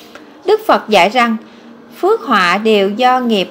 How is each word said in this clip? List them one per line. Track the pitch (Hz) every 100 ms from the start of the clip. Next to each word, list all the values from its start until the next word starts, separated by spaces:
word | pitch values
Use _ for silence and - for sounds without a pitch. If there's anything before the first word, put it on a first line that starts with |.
| - - - -
Đức | 349 427 -
Phật | 220 -
dạy | 202 185
rằng, | 247 233 220 - - - - - -
phước | 359 440
họa | - 208 175 196
đều | 220 208 196
do | 208 247 254
nghiệp | 240 208 180